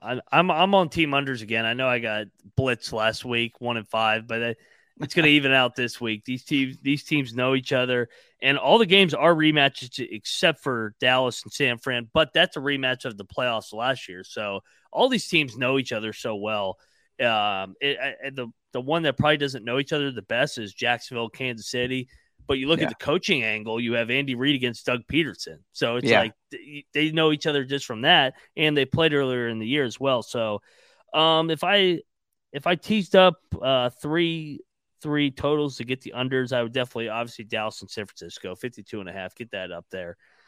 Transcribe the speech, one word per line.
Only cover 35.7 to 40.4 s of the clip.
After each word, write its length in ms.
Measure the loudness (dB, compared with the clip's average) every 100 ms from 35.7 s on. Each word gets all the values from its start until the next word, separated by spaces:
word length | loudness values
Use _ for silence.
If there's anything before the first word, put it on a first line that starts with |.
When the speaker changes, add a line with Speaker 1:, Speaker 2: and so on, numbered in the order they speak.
| -4
Speaker 1:
to 60 |
get 180 | -8 -8
the 100 | -8
unders, 380 | -6 -2 -2 0
I 100 | -2
would 100 | -2
definitely, 360 | -2 -4 -4 -6
obviously, 380 | -6 -8 -10 -8
Dallas 340 | -6 -6 -8
and 100 | -14
San 140 | -12
Francisco, 500 | -12 -12 -16 -14 -12
fifty-two 460 | -10 -10 -12 -14 -12
and 80 | -10
a 40 |
half, 220 | -10 -12
get 160 | -12 -12
that 200 | -10 -10
up 140 | -12 -12
there. 280 | -12 -12 -14 _ _